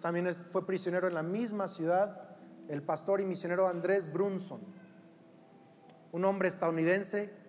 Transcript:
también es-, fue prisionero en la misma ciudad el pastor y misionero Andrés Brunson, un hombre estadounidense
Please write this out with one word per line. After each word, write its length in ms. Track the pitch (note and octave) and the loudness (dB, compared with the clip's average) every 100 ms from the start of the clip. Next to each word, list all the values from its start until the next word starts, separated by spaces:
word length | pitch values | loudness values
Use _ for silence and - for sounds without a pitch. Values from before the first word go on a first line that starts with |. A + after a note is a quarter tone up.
también 260 | E3+ E3+ F3+ | -2 0 0
es-, 100 | E3+ | -2
fue 300 | - F#3+ F#3 | -4 -4 0
prisionero 400 | F#3+ F3+ F3+ F#3 | -2 0 0 2
en 60 | |
la 100 | E3+ | 0
misma 460 | D#3+ G3+ A#3 G#3 F#3 | -2 -2 -2 -4 -4
ciudad 680 | - D#3+ F3+ G3+ F#3+ - - - - - | -2 2 2 2 -2 -16 -18 -20 -18 -8
el 140 | C#3+ | -6
pastor 380 | C#3+ D#3+ - G3 | -4 -2 2 2
y 40 | G3 | 2
misionero 440 | F3+ F3 F3 F#3+ | -2 -2 2 2
Andrés 420 | F3 F3 G3 D#3+ | 2 2 2 2
Brunson, 480 | D#3+ G3+ F#3+ F#3 C3 - - - - - - - - - - - - - - - | 0 0 0 -6 -10 -14 -18 -20 -20 -20 -20 -20 -20 -20 -20 -20 -20 -20 -20 -8
un 140 | E3+ F#3+ | 0 2
hombre 240 | G3 F#3 | 4 2
estadounidense 840 | F#3 E3+ E3 E3 F#3+ G3 G#3 G3+ - | 2 0 2 4 2 2 -4 -4 -8